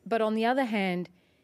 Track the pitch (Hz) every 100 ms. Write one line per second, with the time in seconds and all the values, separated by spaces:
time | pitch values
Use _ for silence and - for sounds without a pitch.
0 | - 226 220 220 226 262 254 214 190 180
1 | 175 _ _ _